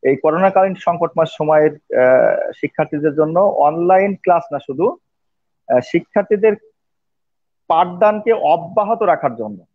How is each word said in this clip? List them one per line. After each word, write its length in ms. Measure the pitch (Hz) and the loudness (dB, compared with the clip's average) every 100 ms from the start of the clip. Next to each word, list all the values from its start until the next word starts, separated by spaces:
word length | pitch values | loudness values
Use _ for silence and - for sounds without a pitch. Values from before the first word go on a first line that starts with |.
এই 140 | 131 139 | -2 0
করোনাকালীন 580 | 156 160 190 190 190 | 0 2 2 2 0
সংকটময় 520 | 180 - 170 170 - 160 | -2 -4 -2 -4 -2 -4
সময়ের, 420 | - 156 156 151 | -2 0 2 2
আহ, 760 | 147 _ 120 127 127 113 - - | -2 _ 0 4 4 4 0 -4
শিক্ষার্থীদের 640 | - 139 - 151 151 151 | -6 -8 -4 -4 -2 -4
জন্য 260 | 147 156 170 | 0 0 2
online 720 | 196 - 143 160 175 185 202 | 0 2 0 0 2 2 2
class 280 | 190 - 175 170 | -2 0 0 0
না 60 | 143 | -12
শুধু, 400 | - 135 202 349 _ _ _ _ _ _ - | -10 -2 -2 -4 _ _ _ _ _ _ -2
আহ, 120 | 123 | -2
শিক্ষার্থীদের 720 | 123 170 - - 202 208 220 208 _ _ _ _ _ _ _ _ _ _ _ | 0 -4 -2 -4 -2 0 2 0 _ _ _ _ _ _ _ _ _ _ _
পাঠদানকে 640 | 165 180 180 214 214 220 | -2 -2 0 0 0 -2
অব্যাহত 720 | 226 147 165 165 - 208 226 | 0 0 0 -2 -4 -2 -2
রাখার 340 | 202 156 143 113 | 0 0 -2 -6
জন্য 280 | 107 98 _ | -12 -12 _